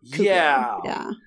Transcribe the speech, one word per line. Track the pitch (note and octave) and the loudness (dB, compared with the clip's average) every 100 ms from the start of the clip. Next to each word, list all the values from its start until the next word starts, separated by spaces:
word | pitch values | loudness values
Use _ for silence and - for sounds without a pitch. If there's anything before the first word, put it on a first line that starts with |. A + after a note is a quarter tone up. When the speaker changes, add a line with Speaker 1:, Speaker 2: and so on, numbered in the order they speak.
| B2 | -10
Speaker 1:
cuckoo. | C#3 | -2
Speaker 2:
Yeah. | G3+ F#3 D#3+ C3+ B2 G2+ | 2 4 4 2 0 -4
Speaker 1:
Yeah. | - - - A3 | -6 -8 -8 -12